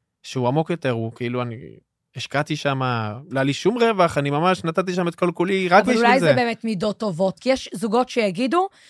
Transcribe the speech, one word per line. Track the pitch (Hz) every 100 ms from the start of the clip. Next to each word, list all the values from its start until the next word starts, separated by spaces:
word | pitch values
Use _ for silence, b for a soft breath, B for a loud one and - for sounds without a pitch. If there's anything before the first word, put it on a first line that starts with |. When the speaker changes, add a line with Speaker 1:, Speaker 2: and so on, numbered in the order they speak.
| _ _
Speaker 1:
שהוא | - 131 123
עמוק | 147 160
יותר, | 170 135
הוא | 113 113
כאילו, | 117 120 123
"אני | 120 113 69 55 _ _ _ -
השקעתי | - 139 147 151
שם, | 143 135 127 117 107 110 147
לא | 135
היה |
לי | 139
שום | 135 180 240
רווח, | 233 196 170 151
אני | 143
ממש | 143 180 180
נתתי | 165 160 185
שם | 180 175
את |
כל | - 175
כולי | 165 175 190 180
רק | 190
בשביל | 208 233
זה." |
Speaker 2:
אבל | 240
אולי | 262
זה | 156
באמת | 254 233 226
מידות | 226 202 214 190
טובות, | 214 165 190 -
כי | 254
יש | 262 -
זוגות | 190 220 240 247
שיגידו | 233 208 175 254 339 392 b